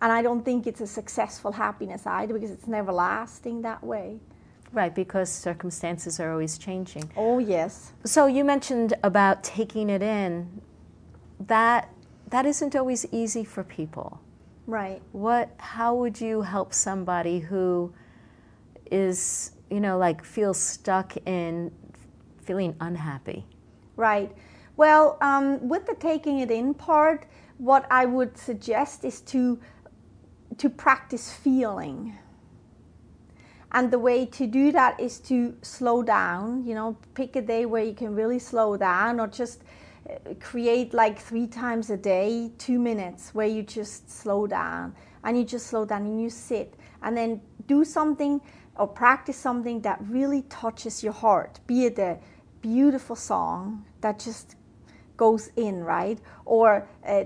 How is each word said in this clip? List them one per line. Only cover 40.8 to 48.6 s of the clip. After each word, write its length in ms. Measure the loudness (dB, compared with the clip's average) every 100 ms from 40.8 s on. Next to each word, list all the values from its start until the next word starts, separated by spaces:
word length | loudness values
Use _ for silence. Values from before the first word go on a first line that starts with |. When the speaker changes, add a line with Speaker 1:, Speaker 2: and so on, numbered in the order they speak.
| 2
Speaker 1:
like, 260 | 4 4 2
three 280 | -6 -4 -4
times 420 | -4 -4 -4 -4
a 80 | -4
day, 540 | 0 2 2 -2 -6 -8
two 200 | -2 0
minutes 560 | 0 -2 -6 -10 -10
where 120 | -2 -2
you 160 | -2
just 480 | -6 -8 -10 -12 -20
slow 360 | -10 -2 0 0
down, 480 | -2 -4 -6 -8 -12 -20 -10
and 140 | -2 0
you 60 |
just 240 | -2 -4 -4
slow 160 | -4
down 180 | -2 -4
and 160 | -4 -4
you 80 | -6
sit, 460 | -8 -6 -6 -6 -14 -20 -12
and 140 | -6 -2
then 240 | -2 -4 -10 -10 2
do 180 | 4
something 560 | 4 2 0 2 0 -2 -4 -20